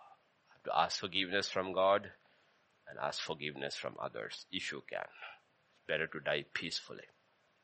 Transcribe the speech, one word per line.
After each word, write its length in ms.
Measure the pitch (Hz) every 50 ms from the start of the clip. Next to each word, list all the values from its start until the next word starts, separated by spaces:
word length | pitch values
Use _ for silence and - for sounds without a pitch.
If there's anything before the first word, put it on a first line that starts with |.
| - - - _ _ _ _ _ _ _
have 100 | - - -
to 140 | - - -
ask 200 | 82 - - -
forgiveness 520 | - 95 85 95 95 90 98 101 95 -
from 220 | - 98 92 95
God 380 | 90 90 95 98 98 104 104 92 - - _ _ _ _ _ _ _ _ _ _ _ _ - -
and 100 | 73 -
ask 220 | 64 76 - -
forgiveness 560 | - - 80 73 73 76 71 69 69 71 -
from 200 | - - 62 53 -
others 460 | - 69 - 58 55 - - - - -
if 220 | - 92 - -
you 100 | 76 69 - -
can. 120 | 57 50
It's 840 | 50 50 - - - - - - _ _ _ _ _ _ _ _ _
better 200 | - 80 78 80
to 140 | 78 - 80
die 260 | 71 73 73 76 71 - -
peacefully. 500 | - - 82 - - - - 55 - - - - _ _ _ _ _ _ _ _ _